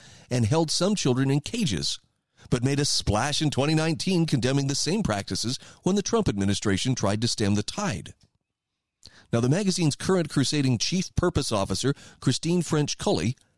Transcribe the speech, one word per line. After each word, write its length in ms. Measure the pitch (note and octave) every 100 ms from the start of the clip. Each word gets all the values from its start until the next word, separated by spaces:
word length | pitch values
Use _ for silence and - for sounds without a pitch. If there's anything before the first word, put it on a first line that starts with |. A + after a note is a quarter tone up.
| - - -
and 160 | B2 A2
held 240 | D#3 E3
some 240 | - F#3
children 360 | G#3+ C#3+ B2 C3+
in 100 | C#3+
cages, 580 | - A#3 F#3 F2 - - _ _ _ _ -
but 120 | B2
made 160 | B2 C#3
a 60 |
splash 560 | D3 - - G2+ C#3 C#3+
in 100 | D#3
twenty 240 | B2+ C#3+
nineteen 520 | D#3+ D#3+ D#3+ - F#3 E3
condemning 400 | C#3 A#2+ C#3 C#3
the 80 |
same 280 | C#3 - G#3
practices 560 | F#3+ G2+ G2 F#2+ A2 C3+ - -
when 140 | - G3+
the 60 |
Trump 260 | - A3+ G#3
administration 640 | G#2 G2 G2 - F#2 C3
tried 280 | B2+ G2+ G#2+
to 60 | A#2
stem 260 | - G#2
the 80 | G#2
tide. 500 | - - G#3 F#2 - - _ _ _ _ _ _ _ _ - - -
Now, 80 | A#2
the 80 | B2
magazine's 480 | D#3+ G3+ F3+ D#3+ -
current 320 | - F#3 D3+
crusading 500 | - B2+ D3+ C3 A#2+
chief 340 | - F3+ F3+ -
purpose 340 | F3+ E3 C#3
officer, 440 | G#2+ G2 G2 B2+ C#3+ - -
Christine 420 | - B2+ D#3 F3+
French 360 | D#3+ D#3 C#3+ -
Cully, 360 | - G#2 F2+ - _